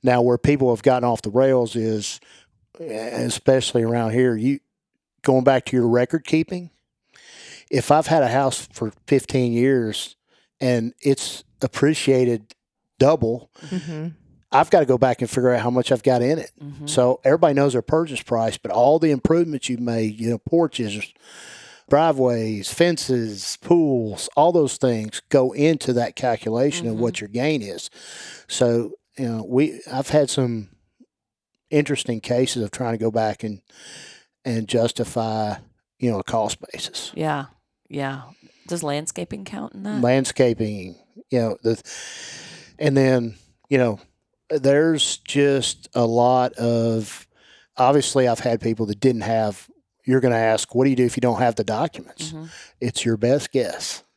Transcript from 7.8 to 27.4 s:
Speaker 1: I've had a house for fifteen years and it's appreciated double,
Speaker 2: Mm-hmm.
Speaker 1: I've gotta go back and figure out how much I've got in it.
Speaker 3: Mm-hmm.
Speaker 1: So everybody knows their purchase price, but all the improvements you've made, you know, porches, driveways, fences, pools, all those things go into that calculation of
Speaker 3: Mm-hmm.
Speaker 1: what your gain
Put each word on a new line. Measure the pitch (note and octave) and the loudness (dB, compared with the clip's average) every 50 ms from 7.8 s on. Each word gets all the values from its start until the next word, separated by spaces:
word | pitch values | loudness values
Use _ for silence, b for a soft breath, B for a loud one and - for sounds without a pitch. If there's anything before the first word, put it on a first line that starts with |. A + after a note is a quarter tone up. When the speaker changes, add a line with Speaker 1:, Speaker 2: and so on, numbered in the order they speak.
| - - | 2 4
Speaker 1:
I've | C#3+ D#3 D#3 | 4 4 4
had | - D#3+ D#3+ | 2 2 2
a | C#3 A#2+ | 2 2
house | A#2+ C3+ C#3 C3+ B2+ - - - | 2 2 0 0 -2 -4 -12 -14
for | _ - A#2+ G#2+ - _ _ | _ -8 -8 -8 -8 _ _
fifteen | - C#3+ C3+ - - - C3 B2+ A#2+ | 0 0 0 0 0 -2 0 0 0
years | A#2 A#2 B2 C3+ C3+ B2 A#2 A2 G#2 - - - - _ _ _ _ _ _ _ _ _ | 2 2 2 2 2 2 0 -2 -6 -8 -10 -12 -16 _ _ _ _ _ _ _ _ _
and | C3 B2+ B2 A#2+ A2+ A#2+ - _ | 0 0 0 0 -2 -4 -8 _
it's | - D3 C3+ - - - - - - _ _ _ | 0 0 0 0 -2 -10 -10 -12 -18 _ _ _
appreciated | - B2+ - - - D3 D#3+ - - - C3+ B2+ B2+ A#2+ A#2 G#2+ G#2 _ - _ _ _ _ _ _ _ _ _ | -6 -6 -2 0 2 2 2 0 0 2 2 4 2 2 0 -4 -6 _ -20 _ _ _ _ _ _ _ _ _
double, | C3 C#3 D#3+ C#3+ A#2+ A2+ A#2 B2 - _ _ - - | 4 4 4 2 0 -2 -2 -4 -8 _ _ -20 -12
Speaker 2:
Mm-hmm. | D3 F#3 F#3 D3+ D#3+ D#3+ D3+ D#3 E3+ D#3+ _ _ _ _ _ _ _ | -8 -8 -8 -8 -8 -10 -8 -10 -10 -12 _ _ _ _ _ _ _
Speaker 1:
I've | - C3+ D#3+ - | 2 2 6 8
gotta | - F3 D3+ | 6 6 6
go | B2 C3 | 4 4
back | A#2+ B2+ B2+ A#2+ - | 4 4 2 2 -2
and | B2 A#2 | -4 -4
figure | - B2+ B2 B2+ | -2 0 2 2
out | B2 A#2+ | 2 2
how | G#2+ A#2+ | 0 0
much | B2 B2+ A#2+ - | 0 0 0 0
I've | C3+ A#2 | 0 2
got | - C#3 B2+ A#2+ | 2 2 2 2
in | A#2+ C3 D#3 D#3+ | 2 0 0 -2
it. | - - _ _ | -4 -12 _ _
Speaker 3:
Mm-hmm. | D3 C#3+ C#3+ - D3 | -18 -16 -16 -14 -10
Speaker 1:
So | D3 D3+ C3+ B2 B2 B2+ - | -2 0 2 4 4 2 2
everybody | _ C3 D3 E3 F3 D#3 | _ 2 4 4 4 4
knows | C#3+ C#3 C#3+ C#3+ B2 | 4 4 2 2 0
their | B2 | -2
purchase | - - - D#3+ E3+ D#3 C#3 A#2 | -2 0 0 0 0 -2 -6 -10
price, | - - B2 A2+ A2+ A2+ G#2+ | -6 -4 -2 -2 -2 -2 -4
but | - _ A2 | -6 _ -4
all | - A2 A#2+ C3+ D#3 D#3+ | 0 2 4 4 4 4
the | D#3+ D#3 | 2 2
improvements | D3 C3 _ - D#3+ E3+ F3 E3 D3+ C3 - - | 0 0 _ 0 2 2 2 0 -4 -8 -6 -6
you've | B2+ A#2 | -6 -4
made, | A#2+ A#2+ A#2 A2+ A2 A2 G#2+ A2 | -4 -4 -2 -2 -2 -2 -4 -4
you | A2+ A#2 | -4 -4
know, | A#2+ G#2+ | -4 -4
porches, | _ - - E3+ E3+ D3 - - A#2+ G#2+ G2+ G#2+ - - _ B B B B B B B B B B B B B B B | _ -2 0 0 0 0 -2 -6 -6 -6 -6 -8 -10 -14 _ B B B B B B B B B B B B B B B
driveways, | C#3 C#3+ D#3+ E3 D3 C3+ C3 B2 A#2+ A#2 A2+ A2 G#2+ G2+ F#2+ - | 2 4 4 2 2 2 2 2 2 0 -2 -4 -4 -6 -8 -10
fences, | - - E3+ F3 E3+ D3+ - - C3 B2 A#2 A2 G#2 G2+ - - - - | 0 0 2 2 2 -2 -2 -2 -2 -2 -2 -4 -8 -10 -10 -10 -10 -12
pools, | - - F#3 F3 D#3+ D3 C3+ B2 A2+ G#2+ F#2+ - - - - | 0 2 2 4 4 2 0 -2 -2 -4 -6 -8 -10 -4 0
all | C#3+ D3+ F3 | 2 2 4
those | F3 F3 D3+ B2+ - | 4 2 2 0 -2
things | - - B2+ A#2+ A2+ G#2+ A2 - - _ _ | -2 0 0 0 -2 -4 -8 -12 -14 _ _
go | - C#3 B2+ B2+ | 2 2 2 2
into | G2+ C3 C#3+ D#3+ D#3+ C3+ - - B2 | 2 2 2 2 2 2 -2 -2 0
that | A#2+ A#2+ - - | 0 -2 -2 -6
calculation | - - B2+ A2+ - - A2+ A2 A#2 C3 D3 C#3+ - - | -4 -2 -2 -2 -2 -4 -4 0 0 0 0 0 -2 -6
of | A#2 A2 | -6 -4
Speaker 3:
Mm-hmm. | A2 | -2
Speaker 1:
what | A#2+ A#2 G2 - | -2 -2 -4 -6
your | G#2+ G2 | -12 -8
gain | G#2 A#2+ | -6 -4